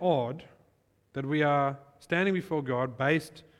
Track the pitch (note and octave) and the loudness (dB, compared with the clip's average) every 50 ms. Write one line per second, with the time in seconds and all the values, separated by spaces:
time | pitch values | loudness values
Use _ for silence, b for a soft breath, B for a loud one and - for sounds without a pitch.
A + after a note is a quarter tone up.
0 | F3 F3+ E3 C3+ A#2+ A#2 C3+ E3+ - - - _ _ _ _ _ _ _ _ _ | 0 2 2 2 0 -2 -6 -8 -14 -18 -20 _ _ _ _ _ _ _ _ _
1 | _ _ - C#3 C3+ C3+ D3+ D3+ D3+ D3 C#3+ C#3+ C#3 C#3 C#3 C#3 - - _ _ | _ _ -8 -8 -4 -2 0 2 2 4 4 4 2 0 -2 -4 -10 -20 _ _
2 | - - E3+ E3+ F#3+ G3 F#3+ F3+ F3+ - E3 D3+ C#3 B2+ B2+ B2 C3 C3 A#2+ A2+ | -8 -4 -2 0 0 0 0 -2 -2 -2 -4 -4 -2 -2 -2 -2 -2 -4 -4 -2
3 | C3 C#3+ D#3+ D#3+ - - - - - b b b | 0 0 2 0 -2 -4 -12 -20 -20 b b b